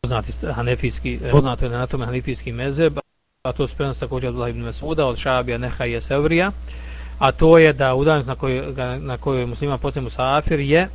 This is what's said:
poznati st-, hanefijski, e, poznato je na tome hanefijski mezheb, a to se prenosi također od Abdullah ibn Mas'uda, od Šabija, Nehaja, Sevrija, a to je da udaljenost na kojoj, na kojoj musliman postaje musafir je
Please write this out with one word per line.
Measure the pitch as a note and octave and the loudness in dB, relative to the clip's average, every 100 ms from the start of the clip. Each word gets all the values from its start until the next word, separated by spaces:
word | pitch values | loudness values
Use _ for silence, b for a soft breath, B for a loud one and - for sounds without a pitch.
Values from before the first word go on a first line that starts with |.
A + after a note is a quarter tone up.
poznati | - A#2+ - | -2 -2 -4
st-, | - - | -6 -6
hanefijski, | A#2 A#2+ B2 A#2+ - C3 A#2+ | -4 -2 0 -2 -4 -6 -4
e, | A#2+ | 4
poznato | C#3 C3+ B2 B2+ | 6 6 0 -2
je | |
na | A#2+ B2+ | -2 -4
tome | C3 A#2+ | -4 -2
hanefijski | B2+ B2 B2 - | -4 -4 -6 -8
mezheb, | A#2 C3+ C#3 E3 D3 - _ _ _ | -6 -4 2 2 0 -10 _ _ _
a | B2+ | -6
to | - C3+ | -2 -4
se | - | -2
prenosi | C#3 B2 | -4 -4
također | B2+ B2+ B2+ | -6 -4 -4
od | |
Abdullah | A#2+ A#2+ | -4 -4
ibn | A#2 A#2 | -4 -8
Mas'uda, | A2+ D3+ D#3+ | -8 -4 0
od | C#3 A2+ | 0 0
Šabija, | C#3 B2+ B2 A#2 | 0 0 0 -4
Nehaja, | B2 - B2 A#2 | -4 -4 -2 -4
Sevrija, | - C#3 D3+ E3 F#3+ - B B B B B B | 0 2 4 2 2 -2 B B B B B B
a | C3+ | 0
to | - D#3+ E3 | 4 8 10
je | D#3 | 8
da | C#3 C3+ C3 | 6 2 2
udaljenost | D3 D3+ B2+ | 4 2 0
na | C3 | -4
kojoj, | C3+ B2+ C#3+ C3+ B2 C3 | -2 -2 -4 -6 -6 -6
na | C#3+ B2 | -8 -6
kojoj | - C3 B2 | -2 -2 -2
musliman | A#2 C#3+ C3+ | -4 -2 -2
postaje | C#3+ C#3 | -2 -4
musafir | B2 - C3 C#3+ - D#3+ | -6 -4 0 2 2 0
je | C#3 D#3 F#3 | 4 2 2